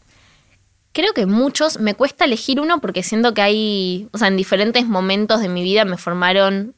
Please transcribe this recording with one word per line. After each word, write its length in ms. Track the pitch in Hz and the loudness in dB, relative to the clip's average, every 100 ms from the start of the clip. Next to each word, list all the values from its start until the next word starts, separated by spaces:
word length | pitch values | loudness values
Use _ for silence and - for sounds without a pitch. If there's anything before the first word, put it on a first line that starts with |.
| _ _ _ _ _ _ _ _ _ - | _ _ _ _ _ _ _ _ _ -2
Creo 140 | 381 | -2
que 120 | 262 190 | 0 0
muchos. 520 | 214 277 - 311 - | 2 0 0 -2 0
Me 160 | 214 | -2
cuesta 300 | 208 277 - | 0 -2 0
elegir 340 | 320 226 - 269 | 0 0 -2 -2
uno 220 | 311 349 | 0 -2
porque 240 | - 180 | -2 -6
siento 280 | - 220 240 | -4 0 0
que 80 | 208 | 2
hay, 680 | 202 214 214 202 185 180 214 | 2 2 0 -2 -2 -4 -8
o 80 | 208 | -2
sea, 80 | 202 | 0
en 100 | 190 | 2
diferentes 480 | 190 190 214 240 | 0 0 2 0
momentos 560 | 240 185 190 202 214 220 | 0 0 0 0 2 0
de 80 | 190 | 0
mi 140 | 180 | -2
vida 220 | 180 208 | 0 2
me 120 | 202 175 | 2 -2
formaron, 800 | 175 180 180 196 196 196 214 | -4 0 2 4 2 0 -6